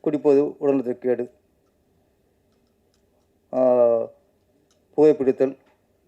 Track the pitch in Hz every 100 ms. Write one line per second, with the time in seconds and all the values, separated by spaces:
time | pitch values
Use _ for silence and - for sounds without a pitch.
0 | - 147 143 139 147 - 147 139 120 123
1 | 127 120 123 _ _ _ _ _ _ _
2 | _ _ _ _ _ _ _ _ _ _
3 | _ _ _ _ _ 131 127 123 120 117
4 | 113 _ _ _ _ _ _ _ _ -
5 | 156 147 127 131 135 135 _ _ _ _